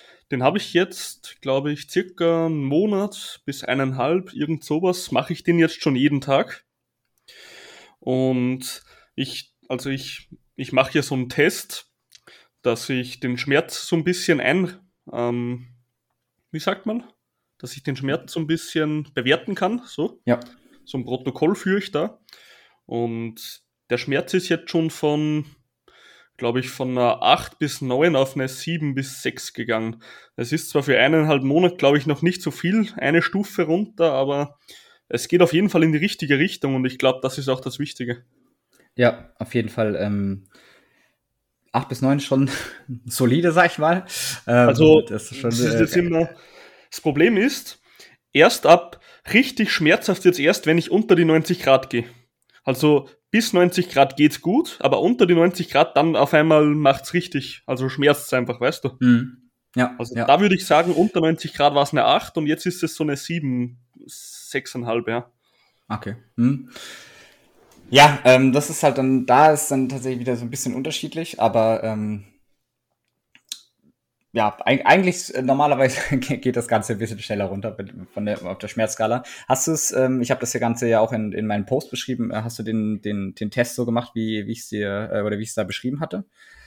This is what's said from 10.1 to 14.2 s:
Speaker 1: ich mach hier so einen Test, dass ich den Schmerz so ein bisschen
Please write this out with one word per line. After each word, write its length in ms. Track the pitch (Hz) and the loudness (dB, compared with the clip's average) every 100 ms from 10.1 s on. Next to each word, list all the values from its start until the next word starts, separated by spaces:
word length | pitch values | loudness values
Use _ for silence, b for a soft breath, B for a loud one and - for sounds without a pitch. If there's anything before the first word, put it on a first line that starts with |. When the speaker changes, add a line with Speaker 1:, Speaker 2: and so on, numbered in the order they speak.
| - - - _ - | -16 -20 -20 _ -14
Speaker 1:
ich 160 | 135 | -2
mach 180 | 131 131 | 0 2
hier 140 | 151 | 0
so 120 | 135 135 | -2 -2
einen 120 | 123 | -2
Test, 640 | - 143 - - - - _ _ - b b b _ | 0 0 0 -8 -16 -18 _ _ -20 b b b _
dass 260 | 123 117 - | -4 -4 -4
ich 300 | 131 123 - | -6 -6 -8
den 180 | 127 123 | -6 -6
Schmerz 500 | 139 143 - - - | -2 0 -2 -8 -4
so 100 | 170 | -2
ein 80 | 175 | 0
bisschen 340 | 180 | -2